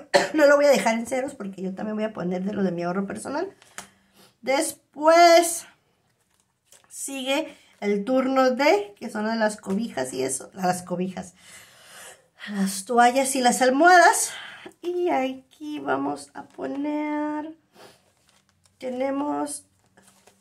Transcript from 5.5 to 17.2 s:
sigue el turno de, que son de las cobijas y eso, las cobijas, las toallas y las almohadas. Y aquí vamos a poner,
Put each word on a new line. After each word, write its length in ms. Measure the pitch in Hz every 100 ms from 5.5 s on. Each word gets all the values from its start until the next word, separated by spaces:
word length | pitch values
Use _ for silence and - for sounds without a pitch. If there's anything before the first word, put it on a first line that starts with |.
| - - _ _ _ _ _ _ _ _ _ _ _ _
sigue 680 | - - 277 254 277 294 - _ _
el 260 | 202 202 202
turno 460 | 262 262 269 262
de, 440 | 240 294 403 - -
que 100 | 233
son 160 | 214 214
de 100 | 226
las 220 | 214 214
cobijas 560 | - 196 233 - 262
y 100 | -
eso, 260 | 127 - -
las 280 | 196 180 185
cobijas, 540 | - 175 185 185 - - - - - _ - - - - _ _ -
las 360 | 202 190 - -
toallas 500 | 233 240 262 269 269
y 60 |
las 200 | 247 233
almohadas. 720 | 254 269 349 359 339 - - - - - - -
Y 280 | 349 349 349
aquí 680 | 269 262 262 - _ 302 294
vamos 500 | 277 269 277 - -
a 100 | -
poner, 1120 | - - 269 269 294 302 302 302